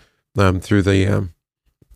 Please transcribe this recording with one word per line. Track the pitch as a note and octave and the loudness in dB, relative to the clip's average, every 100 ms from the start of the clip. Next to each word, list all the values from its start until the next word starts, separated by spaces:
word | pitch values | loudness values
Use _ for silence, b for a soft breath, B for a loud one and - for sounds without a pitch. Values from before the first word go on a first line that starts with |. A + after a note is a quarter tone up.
| _ _ _ - | _ _ _ -2
um, | G2 F#2 | 0 0
through | - G#2 | 0 0
the, | F#2+ G2 F#2+ | 2 0 0
um, | G2+ F#2 - _ _ _ _ _ | -2 -4 -12 _ _ _ _ _